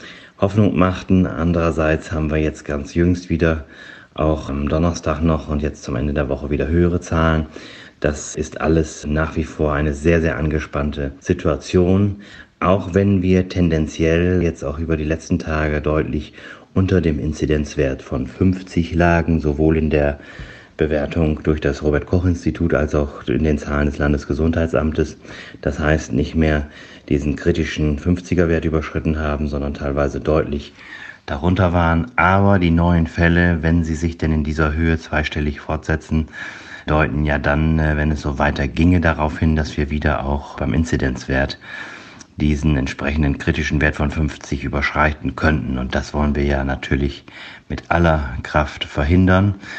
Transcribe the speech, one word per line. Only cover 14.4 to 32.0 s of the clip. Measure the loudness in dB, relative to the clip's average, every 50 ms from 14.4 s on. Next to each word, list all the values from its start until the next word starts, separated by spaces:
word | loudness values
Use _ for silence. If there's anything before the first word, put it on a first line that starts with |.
jetzt | 2 0 -2 -4
auch | -6 -6 -6 -4
über | -2 -2 -2
die | -2
letzten | 0 -2 -2 -4 -2 -2 -2 -2
Tage | -2 -2 -2 -2 0 0 -2 -2
deutlich | 0 0 0 0 0 -2 -4 -6 -6 -10 -14 -20 -20 -20 -20 -20 -16 -4 0
unter | 0 2 4 4 4
dem | 4 2 0 0
Inzidenzwert | -2 -4 -2 -2 0 0 2 0 0 -2 -2 -2 0 0 -2 -6
von | -6 -6 -4 -4 -4 -4
fünfzig | -2 2 2 2 2 0 -4 -4 -2 -2 -2 0 2
lagen, | 2 4 4 4 4 2 2 2 2
sowohl | 2 0 2 2 4 4 4
in | 4 2 2
der | 2 2 2 2 0 -4 -10 -16 -16 -16 -16 -16 -18 -20 -20 -8 -4
Bewertung | -2 0 0 0 -2 -2 -2 0 0 2 2 0 0
durch | 0 0 0 0
das | 0 -2 -2 -2
Robert-Koch-Institut | 0 0 0 0 0 0 0 2 2 2 0 0 -2 -4 -2 -2 0 0
als | 2 0 0 0 0
auch | 0 0 -2 -6 -6 -4
in | -2 0 2
den | 2 0 0 0
Zahlen | -2 -4 -2 0 0
des | 0 0 0
Landesgesundheitsamtes. | 0 0 0 0 -2 -2 -2 0 0 2 2 0 0 0 0 0 0 0 0 -2 -2 -2 -6 -12 -20 -20 -18 -18 -18 -18 -10 -6
Das | -4 -4 -4 -2
heißt, | 0 0 0 0 0 -2
nicht | -2 -2 -2 0 0
mehr | 0 2 2 2 0 -2 -6 -12 -18 -20 -20 -20 -12 -4 -2
diesen | -2 0 0 -2 -4
kritischen | -2 0 0 0 0 -2 -2 -2 -2 0 0 0 0
fünfziger | 0 0 0 0 -2 0 0 2 2 2
Wert | 2 0 0
überschritten | 0 -2 -2 -2 -4 -6 -4 -2 -2 -2 -2
haben, | -2 -2 -2 -2 -4 -4
sondern | -4 -4 -4 -6 -6
teilweise | -6 -6 -4 -2 0 -2 -2 -2 -4
deutlich | -2 0 2 2 0 0 -4 -6 -8 -10 -16 -20 -20 -20 -18 -18 -18 -18 -20 -16 _
darunter | -10 -6 -2 0 2 2 4 4 4
waren. | 4 4 4 4 2 2